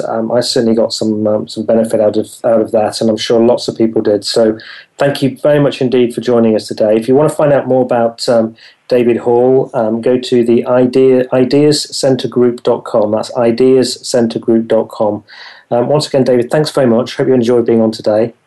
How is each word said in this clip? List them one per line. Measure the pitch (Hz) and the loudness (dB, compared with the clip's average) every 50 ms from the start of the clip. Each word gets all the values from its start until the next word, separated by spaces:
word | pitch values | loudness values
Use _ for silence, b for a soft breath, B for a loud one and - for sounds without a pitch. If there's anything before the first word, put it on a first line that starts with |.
| - | -8
Um, | - 113 113 113 110 | -6 -4 -4 -4 -2
I | 117 123 | -2 -2
certainly | 123 - - 135 117 113 113 | -2 0 -2 0 0 2 2
got | 113 110 107 - | 2 0 -2 -2
some, | - 110 110 107 107 107 | -4 -4 -4 -2 -2 -2
um, | 104 107 107 107 | 0 -2 -2 -4
some | - - 113 107 | -6 -10 -6 -2
benefit | 107 113 113 110 113 113 107 | 0 0 0 0 0 0 0
out | 107 104 101 | 0 0 0
of, | 110 107 - - - - | -2 -4 -6 -8 -6 -2
out | 123 113 113 | 0 0 0
of | 110 107 | 0 0
that, | - 110 107 104 - - | 0 -2 -2 -2 -2 -2
and | 117 113 | -2 -2
I'm | 110 | -2
sure | 110 - - 120 113 | -2 -2 0 2 2
lots | 113 117 123 - - | 2 2 2 0 -2
of | - 123 | -6 -4
people | - 113 110 110 113 | -2 -2 0 0 -2
did. | 110 113 104 101 - | 0 0 0 -2 -2
So | - - 120 113 110 110 110 B B B B B B _ | -2 -2 0 0 0 0 -4 B B B B B B _
thank | - 143 143 139 - | -4 -2 -2 -2 -2
you | 139 131 131 | -4 -4 -2
very | - - 151 147 147 | -2 0 2 2 2
much | 143 135 120 - | 2 0 -2 -2
indeed | 135 123 123 127 123 117 - | -2 0 2 2 2 0 -2
for | - | -4
joining | 110 123 120 117 113 113 107 | -2 0 2 2 2 2 2
us | 104 - | 0 -2
today. | - - - 113 107 110 | -4 -4 -2 0 2 2
If | 113 113 | 0 2
you | 131 127 | 2 2
want | 139 156 147 | 2 2 2
to | 151 | 0
find | - 160 143 143 | 0 0 2 2
out | 131 120 | 0 0
more | 127 127 131 | 0 0 0
about, | 123 120 127 120 117 117 117 - - - | 0 0 0 0 0 -2 -4 -4 -2 0
um, | 120 117 113 113 113 B B B B B _ - | 0 0 0 -2 -6 B B B B B _ -2
David | 127 123 120 120 120 | 0 2 2 2 0
Hall, | 131 - 123 120 120 123 131 131 135 135 - - | 0 0 0 2 2 4 4 4 2 0 0 -2
um, | 131 113 107 113 117 | -4 -2 -2 -2 -2
go | 113 127 127 127 | 0 0 0 0
to | 127 - 127 123 117 | 0 0 0 2 2
the | 117 117 117 117 | 2 2 2 2
idea, | 127 123 127 127 123 127 131 131 131 127 127 123 - | 2 2 2 2 2 2 2 4 4 4 2 2 0
ideas | - 127 127 127 139 143 147 151 147 147 - - - | 0 0 2 2 2 2 4 2 2 0 -4 -8 -8
centre | - - 139 131 127 - | -4 -2 0 0 -2 -2
group | 120 - 127 123 123 117 117 - | -2 0 0 2 2 0 -2 -2
dot | 127 117 - - | -2 -2 -2 -4
com. | - - 117 107 104 | -4 -2 -2 0 0
That's | 110 110 107 - - | -2 -4 -4 -4 -4
ideas | 131 120 117 117 117 127 131 131 131 123 123 - - - | -2 0 0 2 2 4 4 4 4 2 0 -4 -8 -8
centre | - - 123 113 113 - - | -4 -2 0 0 -2 -2 -4
group | - - 113 113 113 | -2 0 0 0 0
dot | 113 113 110 110 - | 0 0 -2 -2 -4
com. | - - 113 104 104 101 B B B B B B B B B - | -4 -4 -2 -2 -4 -6 B B B B B B B B B -4
Um, | 120 120 123 | -2 -2 0
once | 127 143 147 147 | 0 0 -2 -2
again, | - - 139 127 | 0 0 0 2
David, | 127 127 123 117 120 | 2 2 0 0 0
thanks | - 151 151 147 | -2 -2 -2 -2
very | - 151 135 | -2 0 0
much. | 120 113 113 123 120 - | 2 2 0 -2 -2 -4
Hope | - 139 | -4 -2
you | 127 131 | 0 0
enjoyed | 127 113 117 123 120 117 | 2 2 2 0 0 2
being | 117 117 113 | 2 2 2
on | 113 113 | 2 0
today. | 110 - - 113 107 107 117 120 - _ _ | -2 -2 -2 -2 0 0 0 -2 -6 _ _